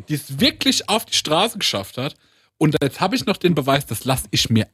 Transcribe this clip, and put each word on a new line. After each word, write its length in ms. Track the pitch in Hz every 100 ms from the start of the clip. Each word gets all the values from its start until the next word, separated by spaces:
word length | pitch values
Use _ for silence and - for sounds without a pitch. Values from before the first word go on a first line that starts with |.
| -
die 40 |
es 260 | 147 - 139
wirklich 480 | 285 - 269 - -
auf 160 | 208 -
die 80 |
Straße 440 | - - 160 233 202
geschafft 380 | - 101 95 -
hat. 180 | 143 - _ _ _ -
Und 180 | 156 147
jetzt 180 | 139 -
hab 120 | 190
ich 120 | 247 -
noch 120 | 190
den 180 | 180 151
Beweis, 300 | 135 143 -
das 180 | 117 -
lass 200 | 135 -
ich 180 | - -
mir 180 | 110 -